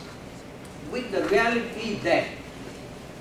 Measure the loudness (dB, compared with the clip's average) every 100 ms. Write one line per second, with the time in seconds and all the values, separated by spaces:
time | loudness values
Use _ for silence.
0 | -12 -12 -14 -14 -14 -14 -14 -12 -6 -4
1 | 0 0 6 6 8 4 0 -4 -2 0
2 | 4 4 4 -6 -12 -12 -12 -12 -12 -12
3 | -14 -14